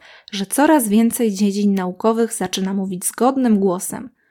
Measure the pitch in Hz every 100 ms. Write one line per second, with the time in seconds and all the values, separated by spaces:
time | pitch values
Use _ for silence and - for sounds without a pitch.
0 | - - - 196 196 - 311 311 220 208
1 | 233 226 226 190 208 196 202 196 180 -
2 | 220 226 226 - 185 196 190 196 190 185
3 | - - 247 269 247 208 196 175 - -
4 | - _ _